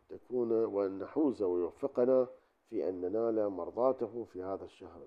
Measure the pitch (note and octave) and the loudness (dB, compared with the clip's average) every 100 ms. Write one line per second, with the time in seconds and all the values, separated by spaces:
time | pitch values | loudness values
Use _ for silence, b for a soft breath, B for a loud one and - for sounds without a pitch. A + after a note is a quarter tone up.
0 | _ F#2 - B2 A#2 A2+ A2 G2+ G2 F#2+ | _ -18 -6 -2 2 2 2 2 0 -2
1 | F2+ C#3 D3+ G#2+ F#2 F2+ E2+ - C#3 - | -4 2 2 2 2 2 0 -2 -4 2
2 | B2 C3 B2 b b b _ A2 D#2 F2+ | 4 4 2 b b b _ -4 -2 -2
3 | F2+ A2 A#2 A2 G#2 F2+ E2 F#2+ C3 B2+ | -2 0 0 2 0 -2 -6 0 0 2
4 | A2+ A#2 G#2+ F#2 F#2 F#2+ F2 - F2+ E2 | -4 -6 -10 -10 -8 -8 -10 -16 -20 -18